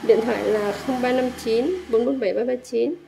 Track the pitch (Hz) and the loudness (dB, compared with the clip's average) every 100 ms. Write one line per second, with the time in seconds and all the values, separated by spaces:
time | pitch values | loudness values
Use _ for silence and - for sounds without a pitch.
0 | 220 220 233 208 208 214 208 196 - 254 | 4 4 4 0 0 0 0 -4 -4 -2
1 | 247 254 254 247 233 226 277 370 - 226 | 0 0 0 -4 0 0 0 -2 0 0
2 | 240 269 208 208 240 254 - 233 240 349 | 2 0 0 0 -2 -4 -4 -2 -2 -2